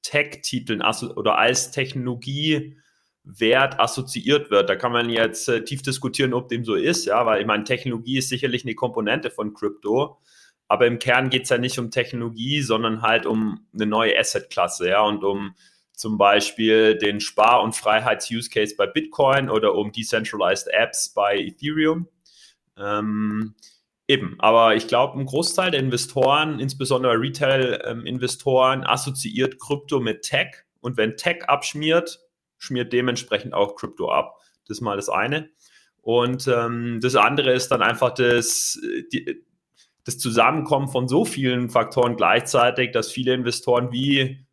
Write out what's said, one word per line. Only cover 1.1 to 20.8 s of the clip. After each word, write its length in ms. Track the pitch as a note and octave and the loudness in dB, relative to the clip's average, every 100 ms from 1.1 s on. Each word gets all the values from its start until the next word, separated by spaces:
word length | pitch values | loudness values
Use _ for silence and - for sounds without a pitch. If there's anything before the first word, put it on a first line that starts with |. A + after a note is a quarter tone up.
| - | -2
oder 220 | G#2+ - | 0 4
als 340 | A#2 B2+ - | 4 2 -2
Technologiewert 1040 | - C3 C3 B2 A#2+ C3 C#3 D#3 D3 C#3 - _ _ _ _ G2 G2 A2+ B2+ C3+ - | -4 -6 -6 -6 -8 -8 -4 0 0 -2 -14 _ _ _ _ -20 0 4 4 4 2
assoziiert 720 | A2+ - C3 A2+ A#2+ D3 D3 | 0 -2 -8 -6 0 0 4
wird. 180 | G2+ G2 | 4 4
Da 60 | G2 | 0
kann 160 | B2 | 0
man 180 | A#2+ A#2 | 0 0
jetzt, 380 | A2+ A2+ - - | 0 0 -2 -2
äh, 160 | A#2 | -2
tief 180 | A2 C3+ | -4 -6
diskutieren, 520 | - C3 C3 - C3 | -6 -4 -4 -2 0
ob 160 | B2 B2+ | 0 -4
dem 160 | A#2+ A2+ | -6 -2
so 100 | F#2+ | 0
ist, 300 | B2 E3+ G2+ | 0 0 0
ja, 200 | A2 A#2 | 2 4
weil 140 | G#2+ | 2
ich 80 | G#2+ | 2
meine, 160 | G#2 | -2
Technologie 540 | G#2 B2 C3 A2+ A#2 C3 | 0 -4 -2 -6 -4 -4
ist 100 | C3 | -2
sicherlich 380 | B2+ C3+ A#2+ B2 | -2 -2 -2 -6
eine 100 | A2 | -4
Komponente 540 | B2 A2+ G#2 C3 A#2+ | -4 -2 -2 -2 -4
von 240 | - G#2+ | -6 -8
Krypto, 640 | - G#2 - G2+ A#2+ D3 - _ _ _ _ - | -6 -6 -4 -2 0 -2 -8 _ _ _ _ -4
aber 200 | A#2+ A#2+ | 2 2
im 120 | A#2 | 2
Kern 300 | C3 B2 C3 | 2 2 2
geht's 220 | B2+ - | -2 0
ja 60 | B2 | -2
nicht 220 | B2 - | 0 -4
um 100 | A#2 | -4
Technologie, 720 | B2+ A#2 A#2+ A#2 A2+ B2 D3 | -4 -4 -6 -8 -8 -4 -2
sondern 400 | B2+ A2 A#2 A2 | 0 0 0 0
halt 240 | A2+ A2+ - | 0 0 0
um 400 | A2 A2 F#2 _ | -2 -2 -4 _
eine 120 | - G#2+ | -4 0
neue 340 | A2 A2+ - | 2 2 2
Asset-Klasse, 720 | - - - - F2 - F2+ | 0 -4 -4 -2 -2 0 0
ja, 100 | G2 | 2
und 200 | G#2+ G2+ | 2 0
um 320 | G2 G2 G2+ - _ _ _ | -2 -4 -8 -14 _ _ _
zum 240 | - A2 G#2 | -10 -4 4
Beispiel 800 | G2+ G#2 G#2 - A2 A2 A2 G#2+ | 6 6 2 0 4 6 6 4
den 240 | G#2 G#2 | 0 -2
Spar- 420 | G#2 - A2 B2 | -2 4 6 6
und 140 | G#2+ - | 2 -2
Freiheits-Use-Case 1000 | G#2+ A2 A#2+ G#2+ - A#2 A#2+ A2+ G#2+ - | 0 2 2 -2 -4 -8 -4 -2 -2 0
bei 120 | G2+ | -2
Bitcoin 600 | D#3 D#3 - C3+ C#3 C3+ | -2 -4 0 2 2 0
oder 240 | G#2+ G#2+ F#2 | 0 2 0
um 180 | G#2 | -4
Decentralized 760 | A#2 A2 A2+ A2 G#2 F2+ F#2+ - | -8 -4 -4 -2 -2 0 0 0
Apps 460 | G2+ | 0